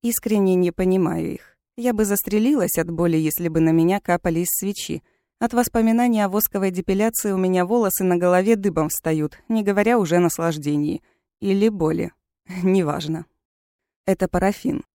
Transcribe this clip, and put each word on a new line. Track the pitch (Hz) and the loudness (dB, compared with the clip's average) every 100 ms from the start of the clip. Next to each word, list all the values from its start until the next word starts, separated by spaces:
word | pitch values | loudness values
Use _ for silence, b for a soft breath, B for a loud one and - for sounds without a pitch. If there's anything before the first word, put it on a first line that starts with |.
Искренне | 233 233 220 214 190 | -4 -4 0 2 4
не | 185 175 | 4 2
понимаю | 170 185 185 170 165 165 | 0 0 2 0 -2 -6
их. | - - _ _ - | -10 -16 _ _ -4
Я | 247 | -2
бы | 214 | 0
застрелилась | 208 202 - 214 233 285 175 - | 0 0 0 0 2 2 0 -2
от | 170 | -4
боли, | 165 175 | -2 0
если | 160 156 - 170 | 2 0 -2 -2
бы | 160 | 2
на | 160 | 4
меня | 165 170 202 | 4 2 0
капали | - 175 175 165 | -2 -2 0 -2
из | 175 | -4
свечи. | - 196 196 - 170 _ _ _ _ | -4 -6 -6 -8 -10 _ _ _ _
От | 233 | -2
воспоминания | 240 240 226 226 226 247 220 | 0 0 0 2 2 2 0
о | 202 | 0
восковой | 202 - 202 190 | 0 -2 -2 -2
депиляции | 180 185 190 226 226 208 | -2 -2 0 0 -2 -2
у | 190 | 0
меня | 185 185 | 0 0
волосы | 180 240 202 - | 2 0 0 0
на | 185 175 | 0 2
голове | 180 180 196 226 | 4 2 2 2
дыбом | 196 165 151 | 0 0 -2
встают, | - 160 156 151 - - | -2 -2 -2 -4 -8 -4
не | 226 | 0
говоря | 202 196 208 240 | 2 2 2 2
уже | 170 175 | 2 2
о | |
наслаждении. | 175 - 165 156 143 147 147 - _ _ _ _ | 2 0 -4 -2 -4 -2 -2 -6 _ _ _ _
Или | 196 196 220 | -2 2 2
боли. | 202 160 165 - _ _ _ | 2 -2 -2 -6 _ _ _
<laughs> | - 185 | -14 -2
Неважно. | 185 190 156 147 151 160 - _ _ _ _ _ _ _ | 2 2 2 -4 -6 -8 -10 _ _ _ _ _ _ _
Это | - 185 185 | -4 -2 0
парафин. | 180 190 202 262 285 - | 0 0 0 -4 -6 -8